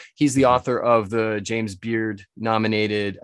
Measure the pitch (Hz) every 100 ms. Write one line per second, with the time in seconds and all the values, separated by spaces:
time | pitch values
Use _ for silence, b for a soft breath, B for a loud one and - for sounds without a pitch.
0 | B _ 147 131 131 123 131 120 120 117
1 | 98 113 110 107 98 113 110 95 113 113
2 | 110 101 - - 113 110 110 107 107 104
3 | 101 98